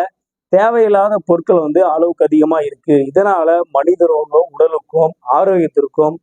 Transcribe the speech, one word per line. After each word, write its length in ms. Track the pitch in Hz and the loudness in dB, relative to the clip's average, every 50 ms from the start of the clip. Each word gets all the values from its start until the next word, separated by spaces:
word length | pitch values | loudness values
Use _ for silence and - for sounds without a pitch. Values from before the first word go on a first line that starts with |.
| 175 190 - _ _ _ _ _ _ _ - | 0 -4 -8 _ _ _ _ _ _ _ 0
தேவையில்லாத 640 | 185 208 226 233 240 226 214 208 196 196 208 214 202 - | 0 2 2 2 0 0 2 2 0 0 0 -2 -4 -2
பொருட்கள் 340 | - 170 170 165 - 190 175 | -2 -2 -2 0 0 0 0
வந்து 220 | 156 151 151 170 190 | 0 0 0 0 0
அளவுக்கு 400 | 170 151 160 165 175 170 - 165 | 2 0 0 -2 -2 0 -2 0
அதிகமா 320 | 143 151 156 151 156 160 160 | 0 2 2 2 2 0 -2
இருக்கு. 360 | 147 143 - - _ - 147 143 139 | -4 -6 -10 -8 _ 0 0 0 0
இதனால 460 | 135 143 180 196 208 196 175 160 160 165 208 262 - 143 | 0 0 0 0 0 0 0 0 0 0 0 -2 -2 -2
மனிதரோட 680 | 139 143 165 - - 170 165 160 151 151 147 147 156 170 - | -2 0 0 0 2 0 0 0 -2 -4 0 0 0 0 0
உடலுக்கும் 640 | - - 156 165 160 156 - _ - 160 165 160 170 - _ 123 131 | 0 0 0 0 0 -6 -8 _ -2 -2 -2 -2 -4 -8 _ -2 -2
ஆரோக்கியத்திற்கும் 800 | 151 185 196 190 180 165 147 - 147 139 135 - - 156 151 165 165 | 0 0 0 0 0 -2 -2 -2 -4 -4 -2 -2 -2 -2 -2 -4 -8